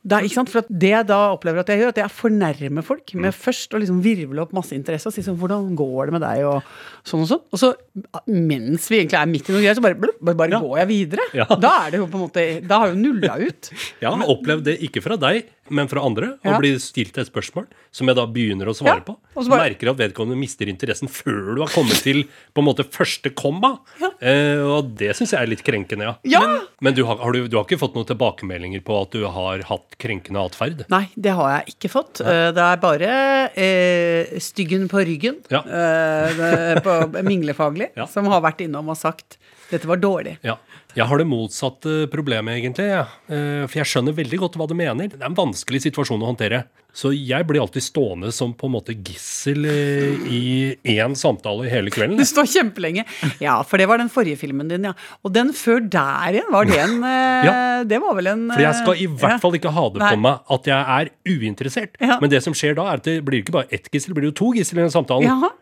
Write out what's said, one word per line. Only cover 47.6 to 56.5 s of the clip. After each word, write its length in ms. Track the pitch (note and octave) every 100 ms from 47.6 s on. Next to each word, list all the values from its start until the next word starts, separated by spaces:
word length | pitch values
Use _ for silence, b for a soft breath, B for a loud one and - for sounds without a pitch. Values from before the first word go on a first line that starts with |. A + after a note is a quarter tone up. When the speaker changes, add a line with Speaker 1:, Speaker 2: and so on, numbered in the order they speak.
Speaker 2:
alltid 220 | B2 C3+
stående 480 | - D#3 A#2+ F2 G2+
som 220 | - A#2+
på 120 | A#2 C3+
en 60 |
måte 240 | A#2+ - A2
gissel, 720 | F#2 E2+ - - C#3+ C#3+ D3+
eh, 500 | D3 C#3+ C#3+ C#3+ C#3 -
i 720 | A#2+ B2 C3 C3+ C3 B2+ G#2+
en 160 | A#2
samtale 540 | C3+ D#3+ G#2 G#2+ G#2 B2+
hele 200 | A#2+ G2+
kvelden. 260 | A2+ A2 G#3+
Speaker 1:
Du 80 |
står 240 | C#4 D4 C#4+
kjempelenge. 560 | F#4 A3+ G3 E3+ F3+ A3+ B D#3 A#2+
Ja, 240 | C#3+ A#2+
for 140 | C#3+ F#3+
det 100 | F#3+
var 120 | A#3
den 100 | A#3+
forrige 300 | - F#3 C#3+
filmen 280 | D3+ C#3 D#3
din, 140 | F3+
ja. 100 | G3 F3+ B B
Og 100 | G3
den 180 | G3+ B3+
før 260 | - A#3 A#3 A3
der 440 | F3 C#3 C#3 E3+ G3+
igjen, 100 | A4